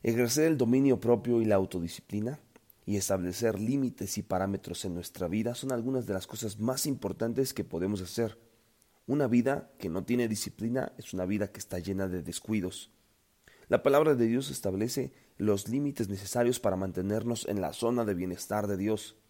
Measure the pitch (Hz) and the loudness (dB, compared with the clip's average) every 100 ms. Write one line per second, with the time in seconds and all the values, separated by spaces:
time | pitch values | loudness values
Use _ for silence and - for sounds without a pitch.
0 | 113 117 120 135 160 151 117 127 139 113 | 2 2 2 4 4 4 4 6 6 4
1 | 113 117 120 120 110 98 92 92 85 - | 4 4 4 2 6 4 4 -2 -6 -8
2 | - 104 110 151 _ - _ _ - 101 | -8 -4 -4 -6 _ -20 _ _ -4 -2
3 | - 95 90 90 113 98 110 139 131 - | 0 0 0 0 0 0 0 0 -2 -4
4 | 104 - - 92 98 98 - 87 98 87 | -6 -6 -2 -2 0 -2 -6 -8 -6 -6
5 | 87 - 87 104 113 123 135 123 120 131 | -8 -6 -2 0 -2 -4 -4 -2 -2 -2
6 | 110 95 - 110 113 104 113 127 151 131 | -2 -4 -6 -8 -8 -2 -2 0 -2 -2
7 | 98 - 117 120 135 - - 82 92 101 | -4 -2 -2 0 -2 -2 -6 -2 -2 -2
8 | 90 - 113 - _ _ _ _ _ _ | -4 -2 -4 -4 _ _ _ _ _ _
9 | - 143 131 120 120 143 - - 92 87 | -2 0 4 4 4 -2 -6 -8 -4 -4
10 | 92 120 117 107 98 - 113 127 - - | 0 0 2 -2 -4 -6 -2 -2 -4 -10
11 | - 92 92 104 101 - - 90 87 95 | -8 -4 -2 0 -2 -6 -10 -6 -4 -2
12 | 95 90 82 - - 107 85 - - _ | -2 -4 -6 -10 -2 -2 -2 -6 -18 _
13 | _ _ _ _ _ - - - - 143 | _ _ _ _ _ -20 0 2 6 6
14 | 156 131 113 120 139 135 98 95 117 139 | 6 4 4 2 -2 -6 -4 -2 -2 -2
15 | 135 - _ - 104 101 - 131 143 139 | -6 -10 _ -2 0 2 0 -2 -2 -2
16 | 101 95 98 123 120 127 104 95 95 90 | -4 -4 -4 2 2 2 0 0 -2 -2
17 | 95 107 117 113 - 101 82 - 117 120 | 0 0 -2 -4 -2 -2 -2 -2 0 2
18 | 110 90 92 90 - 107 104 95 101 107 | 0 -2 -4 -6 -4 -2 -2 0 0 -2
19 | - - | -4 -18